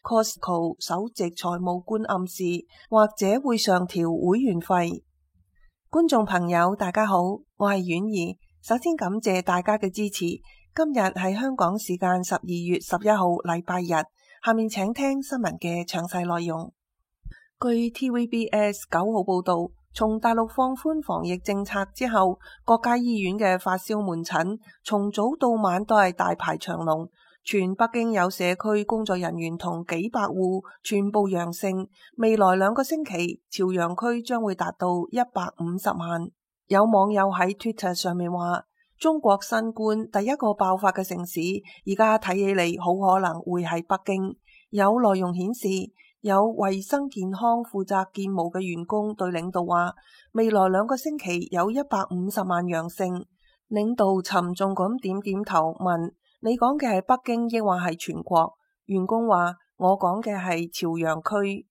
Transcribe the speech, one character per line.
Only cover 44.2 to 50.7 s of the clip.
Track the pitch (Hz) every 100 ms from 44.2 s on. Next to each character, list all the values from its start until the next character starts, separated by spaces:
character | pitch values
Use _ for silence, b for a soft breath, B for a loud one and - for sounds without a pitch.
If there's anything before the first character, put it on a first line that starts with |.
| 190 - b b b
有 | 202 196 233
內 | 226 190
容 | 180
顯 | 180 185
示， | 247 202 190 190 b b b
有 | 208 196
衛 | 220 226 196 196 190
生 | 285 285
健 | 214 185
康 | 196 233 233
負 | 233 202
責 | 190 196 190
建 | - 196
務 | 190 170
嘅 | 180
員 | 190 170
工 | 170 214 214
對 | 208 180
領 | 175 175
導 | 185
話， | 175 175 175 b b b b
未 | 220 226
來 | 208
兩 | 190